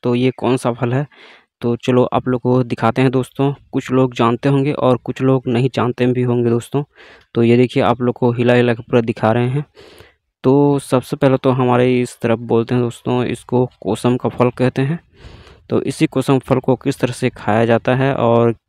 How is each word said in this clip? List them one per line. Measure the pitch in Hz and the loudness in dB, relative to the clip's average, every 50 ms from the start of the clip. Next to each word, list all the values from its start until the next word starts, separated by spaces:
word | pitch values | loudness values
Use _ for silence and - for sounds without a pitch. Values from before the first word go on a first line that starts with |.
तो | - 123 120 | 0 0 0
ये | 123 127 131 | 2 0 0
कौन | - - 107 113 127 | -2 -2 -2 0 0
सा | 131 - 127 | 0 -2 -4
फल | 117 120 127 120 | -2 -2 -2 -2
है, | 123 131 147 - _ - - - - - _ _ _ _ | -2 -2 -4 -6 _ -20 -20 -20 -20 -20 _ _ _ _
तो | - 120 120 117 | -4 -4 -4 -2
चलो | - - 123 123 123 - | -2 2 2 2 2 2
आप | - 123 - 127 | 0 -4 -2 -2
लोग | 127 123 | -4 -2
को | - 127 123 127 123 | 0 0 0 0 0
दिखाते | 117 120 - - 139 131 - | -2 -4 0 0 0 2 2
हैं | 131 135 | 0 2
दोस्तों। | 123 131 123 - _ - 139 139 139 - _ _ | 2 0 -4 -4 _ -2 -2 -2 -2 -6 _ _
कुछ | - 135 - - | -8 -8 -6 -2
लोग | 127 131 131 127 120 | 0 2 2 0 0
जानते | 123 127 113 120 117 - 139 | 0 0 0 0 0 0 0
होंगे | 139 135 135 147 147 | 0 2 0 -2 -2
और | - - 127 127 117 | 0 0 0 0 0
कुछ | _ - 127 - | _ -10 -6 -2
लोग | 135 131 131 131 123 127 | 0 0 0 0 0 -2
नहीं | 117 117 131 131 - | -2 0 -2 -2 -2
जानते | 113 110 120 123 - 123 127 | -2 -2 -2 0 0 0 0
भी | 123 127 | 0 0
होंगे | 123 123 120 123 120 117 | 0 0 0 0 0 0
दोस्तों। | 117 120 117 - - 139 147 _ _ - - - - - _ _ _ | 0 -2 -4 -4 -6 -6 -6 _ _ -20 -20 -20 -20 -20 _ _ _
तो | - | 2
ये | 117 117 120 | 4 4 6
देखिए, | 120 127 120 - 135 | 4 4 2 0 0
आप | 117 95 120 120 | 0 0 0 0
लोग | 123 123 117 | -2 -4 -2
को | - 131 120 | 0 0 0
हिला | 117 117 117 123 123 | 0 2 2 2 4
हिला | 123 123 123 117 | 4 2 2 -2
के | 110 | -4
पूरा | 120 - - 123 | -4 0 0 0
दिखा | 117 113 113 - - 110 | 0 0 -4 0 0 0
रहे | 113 120 120 123 | 2 2 0 -2
हैं। | 127 147 151 _ _ - - - - - - - _ _ _ _ _ _ - | -2 -4 -6 _ _ -20 -20 -20 -20 -20 -20 -20 _ _ _ _ _ _ 0
तो | 131 135 143 143 143 143 139 | 2 4 4 4 2 2 -2
सबसे | - - - 127 123 - - | -2 -2 -2 -2 -2 -4 -4
पहले | 143 - 135 131 127 | 0 2 2 2 2
तो | - 135 | 2 0
हमारे | 123 127 123 123 123 123 123 127 127 123 | 0 2 0 0 2 2 2 2 0 0
इस | 123 120 - _ | -2 -4 -8 _
तरफ | - 113 113 117 120 | -2 -2 -2 -2 -2
बोलते | 113 120 113 117 113 123 | -2 0 0 0 0 -2
हैं | 123 123 | -2 -2
दोस्तों, | 120 120 - _ 127 123 123 120 | -2 -6 -8 _ -2 -2 -2 -2
इसको | - 120 - - - - 123 127 123 _ _ | -4 -6 -8 -8 -2 0 0 0 -2 _ _
कोसम | - - 113 - - 123 123 | -6 -6 -6 -2 0 0 0
का | 127 - 120 | 0 -2 -6
फल | - - 120 123 | 0 0 0 0
कहते | - - 127 127 - - 135 | 0 0 -2 -2 0 -2 -2
हैं। | 139 170 170 _ _ _ - - - - - - - - _ _ _ | -2 -4 -6 _ _ _ -20 -20 -20 -20 -20 -20 -20 -20 _ _ _
तो | 120 - | -4 -2
इसी | - - 135 - 160 156 | -2 -4 -2 -2 -2 -2
कोसम | - 135 131 - 139 135 | 0 -2 0 2 0 0
फल | - - 135 131 | 2 0 -2 0
को | - - 127 - | 2 0 -2 0
किस | - 135 139 - | -2 -6 -4 -2
तरह | - 123 123 | -4 -6 -4
से | - - 123 | -4 -4 -4
खाया | - - - - 104 113 113 | -4 -4 -4 -2 0 2 2
जाता | 113 117 113 - 131 127 | 2 2 0 2 0 0
है | 131 135 139 135 | 0 0 -2 0
और | - 117 117 117 117 117 117 113 _ _ | 0 2 2 4 4 4 2 0 _ _